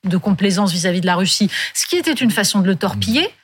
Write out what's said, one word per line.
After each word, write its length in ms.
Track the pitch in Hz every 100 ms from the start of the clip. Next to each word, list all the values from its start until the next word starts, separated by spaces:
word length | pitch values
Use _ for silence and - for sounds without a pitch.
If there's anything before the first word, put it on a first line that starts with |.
de 140 | 190 175
complaisance 540 | 208 180 202 190 202
vis-à-vis 260 | 175 180 180
de 40 | 180
la 100 | 175
Russie, 340 | - - 202 - -
ce 120 | - -
qui 100 | 349
était 160 | 330
une 200 | 262 254
façon 280 | 220 196 208
de 60 | 190
le 80 | 185
torpiller. 540 | 202 104 185 240 381 -